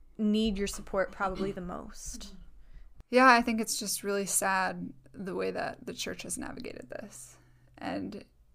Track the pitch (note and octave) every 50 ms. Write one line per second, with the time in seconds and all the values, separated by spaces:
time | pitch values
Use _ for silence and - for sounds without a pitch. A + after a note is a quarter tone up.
0 | - - - - A3 G#3+ G#3 G#3+ A3 A3+ G3+ G3 G3+ G3 - - G#3 - - G3
1 | F#3 - - - G3+ F#3+ F#3+ F#3 F#3+ G3 F#3+ G3 F3+ F3 - - - - - -
2 | - - - A#3+ - - - - - - - - - - - - - - - -
3 | - - A#3+ B3 B3+ C4+ A#3+ A#3 A#3+ A#3+ A3+ A3 A3 - - - A3 F#3+ - -
4 | - G3+ G3+ G3+ G3 F3+ - - G3 G3 F#3+ F#3+ F#3 F#3 F3+ F3 F3+ F#3+ - -
5 | - - - - F#3+ F#3+ F3 F#3 F#3 F#3+ F#3 F3+ - - - - - - - -
6 | - F#3 F3+ - - - - - - - - - - - - - - - - -
7 | - G3+ - - - - - - - - - - - - - - - - - -
8 | F#3 G3 - - - - _ _ - _